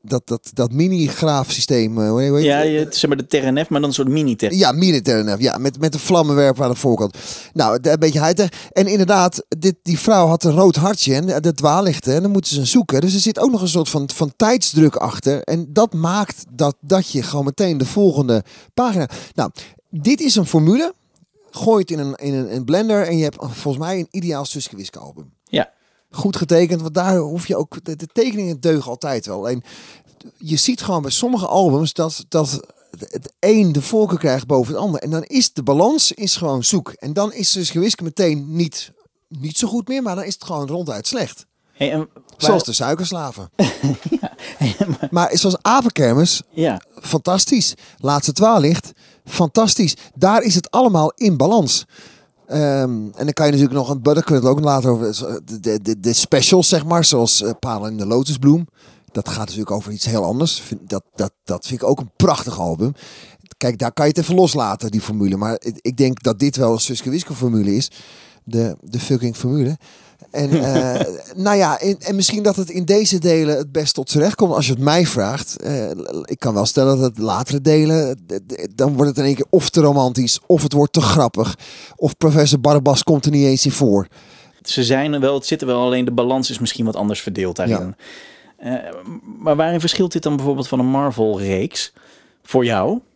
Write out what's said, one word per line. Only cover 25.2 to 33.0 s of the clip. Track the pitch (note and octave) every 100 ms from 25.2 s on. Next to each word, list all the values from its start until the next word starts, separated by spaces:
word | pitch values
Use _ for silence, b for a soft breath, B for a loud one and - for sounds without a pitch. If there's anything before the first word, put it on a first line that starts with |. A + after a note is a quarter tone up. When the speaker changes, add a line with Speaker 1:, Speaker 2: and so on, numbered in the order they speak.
| C#2+ _
Speaker 2:
Ja. | _ D3+ - _ _ _ _
Speaker 1:
Goed | - G3 -
getekend, | E3 E3+ F3 E3+
want | D#3+
daar | D#3 F#3 F#3
hoef | D3+ E3+ E3+
je | -
ook, | D3+ -
de, | - D#3
de | D#3+
tekeningen | - B3+ G#3 F#3 D3+
deugen | E3 D#3 B2
altijd | B2 D3 B2 G#2
wel. | G2
Alleen, | G#2+ B2 B B B B B _ - _
je | D#3 D#3
ziet | - B3
gewoon | - F3
bij | C#3
sommige | - A#3+ A#3+ F3+
albums | F#3 F3+ C#3 D#3+
dat, | - D#3+ - -
dat | E3 C#3+ C#3 - _ _
het | E2+